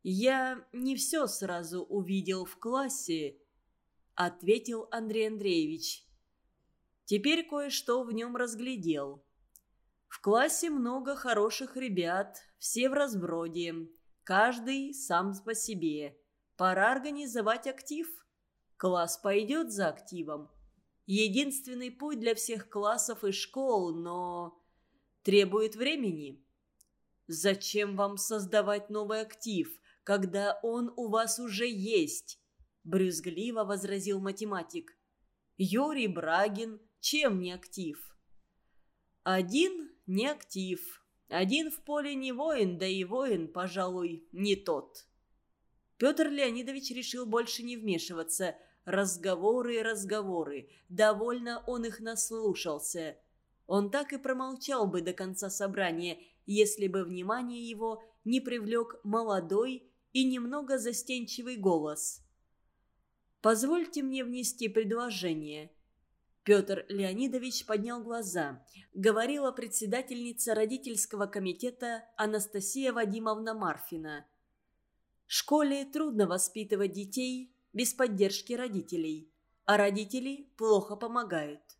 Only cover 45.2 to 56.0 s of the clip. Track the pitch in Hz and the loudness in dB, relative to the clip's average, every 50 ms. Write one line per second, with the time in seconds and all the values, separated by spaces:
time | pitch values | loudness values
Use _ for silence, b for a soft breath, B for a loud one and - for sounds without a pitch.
45.2 | _ _ _ _ _ _ _ _ _ _ _ _ _ _ _ _ 226 277 294 311 | _ _ _ _ _ _ _ _ _ _ _ _ _ _ _ _ 4 4 6 4
46.2 | 311 294 285 285 277 247 226 247 247 254 269 277 277 - 240 254 240 - - 247 | 2 2 4 2 0 0 0 -2 -6 -6 -8 -8 -8 -6 -8 -6 -6 -6 -6 -6
47.2 | 247 214 214 233 233 226 - - 233 240 247 226 220 208 180 160 - - 175 165 | -2 2 2 2 2 0 -4 -6 -6 -8 -8 -4 -2 0 0 0 -2 -4 -6 -6
48.2 | 160 165 - - 190 175 - B B B B B B 180 180 196 202 185 180 170 | -4 -4 -2 -2 -2 -2 -4 B B B B B B -2 0 2 2 0 -2 -2
49.2 | 170 196 185 170 185 214 240 254 240 240 240 226 220 226 220 202 196 190 208 214 | 0 0 0 2 4 4 4 4 2 0 0 0 0 0 -2 -2 -2 -2 -2 -2
50.2 | 202 190 180 170 156 143 143 135 120 B B B B _ 180 196 214 214 214 202 | -2 -2 -2 -2 -2 -2 -6 -8 -10 B B B B _ 4 6 6 6 6 4
51.2 | 220 240 240 247 240 240 233 233 - - 247 240 226 226 220 - 226 226 233 220 | 0 -2 -2 -2 -4 -6 -8 -6 -6 -4 -4 -2 -4 -4 -6 -6 -8 -6 -2 -2
52.2 | - - 220 226 220 208 185 - - 175 151 151 - - - 175 160 151 - - | -2 -2 -2 0 2 2 2 2 -2 -4 -4 -4 -4 -6 -6 -4 -6 -6 -8 -12
53.2 | _ _ _ _ _ _ _ _ _ - 185 202 202 202 233 285 294 285 294 269 | _ _ _ _ _ _ _ _ _ 2 2 2 2 2 0 -2 -2 -2 -6 -4
54.2 | 277 262 262 254 262 262 262 254 - - 277 247 214 196 175 180 165 180 180 - | -2 -2 -2 -2 -4 -6 -8 -8 -4 -2 0 2 2 2 2 0 -2 -2 -4 -4
55.2 | 190 190 185 - 202 190 - - 202 196 190 202 190 175 165 165 | -6 -6 -6 -6 -6 -6 -4 -2 -2 -2 0 0 0 0 0 -2